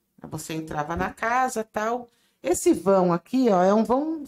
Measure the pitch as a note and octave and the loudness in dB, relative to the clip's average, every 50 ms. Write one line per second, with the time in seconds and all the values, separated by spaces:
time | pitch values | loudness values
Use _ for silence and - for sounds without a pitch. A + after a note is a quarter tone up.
0 | _ _ _ - - - D#3 D#3 - - D#3+ D#3+ D#3+ D#3+ D#3+ D3+ D3 D#3 E3+ F3 | _ _ _ -20 -18 -12 -12 -12 -10 -8 -10 -10 -8 -8 -6 -8 -6 -6 -4 -6
1 | F#3 G3+ - - A3+ A3+ A#3+ B3+ C4 B3 - A3 A3 _ - A3 G#3+ A3+ A#3+ B3 | -6 -6 -6 -6 -4 -2 0 0 -2 -2 -4 -6 -8 _ -6 -6 -4 -4 -6 -6
2 | A#3+ - _ _ _ _ _ _ - C4 F4 - - F4 C#4 - - G3 G3 F#3+ | -8 -14 _ _ _ _ _ _ -4 -2 -2 0 2 2 2 2 2 2 4 4
3 | F3+ F3+ E3+ F3 _ - - C4 B3+ A#3 G3 F3 F3+ F#3+ G#3 A3+ A3 - B3 C#4 | 4 2 0 -2 _ -2 0 2 2 4 4 4 4 4 4 4 2 2 0 0
4 | D4+ D#4+ E4 D4+ C4+ | 0 -4 -6 -8 -10